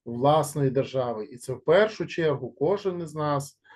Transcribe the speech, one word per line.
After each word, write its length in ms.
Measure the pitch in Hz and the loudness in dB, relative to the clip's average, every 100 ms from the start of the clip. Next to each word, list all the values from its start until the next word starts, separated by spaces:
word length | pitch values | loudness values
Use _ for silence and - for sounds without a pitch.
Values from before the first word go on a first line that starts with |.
| - | -10
власної 640 | 120 139 156 143 151 135 | 0 4 4 2 0 0
держави. 560 | 127 127 131 123 110 104 | 0 -2 -2 -4 -4 -8
І 120 | - | -12
це 160 | - | -10
в 100 | 123 | -4
першу 420 | - 180 214 - 170 | 4 4 4 0 -8
чергу 460 | - 156 139 120 | -2 0 0 -4
кожен 500 | - 151 202 196 175 | -2 0 0 -2 -4
із 140 | 160 151 | -6 -4
нас 440 | 151 143 139 _ _ | -2 -2 -4 _ _